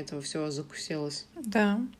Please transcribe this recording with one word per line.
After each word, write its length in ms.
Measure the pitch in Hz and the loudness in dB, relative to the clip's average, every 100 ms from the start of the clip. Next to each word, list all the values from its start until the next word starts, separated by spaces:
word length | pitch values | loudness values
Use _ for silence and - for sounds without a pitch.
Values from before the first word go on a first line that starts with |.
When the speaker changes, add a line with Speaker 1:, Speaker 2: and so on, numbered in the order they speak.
Speaker 1:
этого 200 | 147 147 | -4 -6
всего 280 | 139 160 151 | -4 -2 -2
закусилась. 760 | 143 147 - - 156 147 - - 339 | -2 -6 -8 -4 -2 -2 -4 -10 -8
Speaker 2:
Да. 440 | 233 214 202 208 254 | 2 6 6 4 0